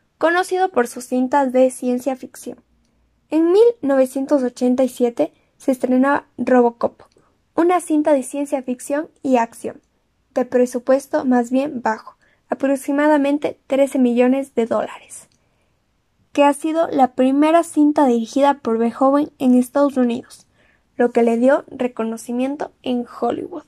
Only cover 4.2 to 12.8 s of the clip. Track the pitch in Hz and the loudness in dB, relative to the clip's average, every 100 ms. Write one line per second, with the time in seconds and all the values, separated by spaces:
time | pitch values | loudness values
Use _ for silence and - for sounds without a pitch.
4.2 | 269 294 247 - 254 254 254 - 240 233 | -2 0 -2 -2 0 0 0 0 -2 -2
5.2 | 302 _ _ _ - 254 247 254 269 285 | -4 _ _ _ -4 -2 0 0 2 0
6.2 | - - 247 247 240 233 226 - _ _ | -4 -8 0 2 2 0 -6 -6 _ _
7.2 | _ _ _ - 339 359 339 302 302 285 | _ _ _ -2 0 0 0 0 2 0
8.2 | 254 285 285 277 254 247 - 285 339 _ | -2 -8 -6 -6 -6 -8 -6 -6 -6 _
9.2 | 269 254 233 - - - _ _ _ _ | -2 0 0 -6 -14 -14 _ _ _ _
10.2 | _ 262 247 247 247 247 240 269 - 302 | _ -6 -2 0 0 -2 0 -2 -2 -4
11.2 | 277 247 240 262 285 247 220 220 - - | 0 0 0 -2 -4 -4 -6 -6 -10 -20
12.2 | _ _ _ - 269 277 | _ _ _ -4 -2 -2